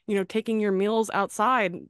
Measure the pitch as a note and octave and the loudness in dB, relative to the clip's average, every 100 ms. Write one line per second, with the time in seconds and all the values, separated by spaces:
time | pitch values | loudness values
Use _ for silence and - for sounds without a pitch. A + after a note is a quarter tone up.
0 | - G3 F#3+ A3 A3+ A3 G#3 F#3+ G#3 A3+ | -2 -2 0 -4 -2 0 2 2 2 2
1 | G#3+ G3+ G3 - A3+ B3+ F#3 F3 | 0 -2 -2 0 2 2 0 -4